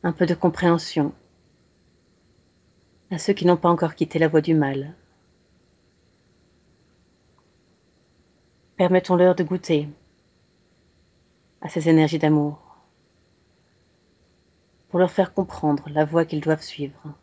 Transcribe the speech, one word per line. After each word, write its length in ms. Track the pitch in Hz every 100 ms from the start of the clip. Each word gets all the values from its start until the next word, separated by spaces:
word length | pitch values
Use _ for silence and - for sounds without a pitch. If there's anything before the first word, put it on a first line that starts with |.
un 100 | 180
peu 120 | 165
de 100 | 170
compréhension 760 | 175 180 160 180 170 - 165 147 - _ _ _ _ _ _ _ _ _ _ _ _ _ _ _ _ _ _ _
à 80 | 180
ceux 140 | -
qui 120 | 202
n'ont 120 | 175 170
pas 120 | 175
encore 260 | 170 160
quitté 240 | - 165 165
la 100 | 160
voie 120 | 156
du 140 | 156
mal. 400 | 160 139 139 143 170 _ _ _ _ _ _ _ _ _ _ _ _ _ _ _ _ _ _ _ _ _ _ _ _ _ _ _ _ _ _ _ _ _ _ _ _ _ -
Permettons-leur 580 | 180 180 180 180 180
de 80 | 180
goûter 460 | 160 180 - 156 147 147 _ _ _ _ _ _ _ _ _ _ _ _ _ _ _ _
à 80 | -
ces 200 | - 156
énergies 320 | 160 151 160
d'amour 580 | 156 151 147 147 _ _ _ _ _ _ _ _ _ _ _ _ _ _ _ _ _ _ _ _ _ _ _
pour 120 | 175
leur 100 | 185
faire 240 | - 185
comprendre 540 | - 185 - 151 143 151
la 160 | 151
voie 200 | 151 165
qu'ils 160 | 160 156
doivent 220 | 151 156
suivre 520 | - - 143 - 151 143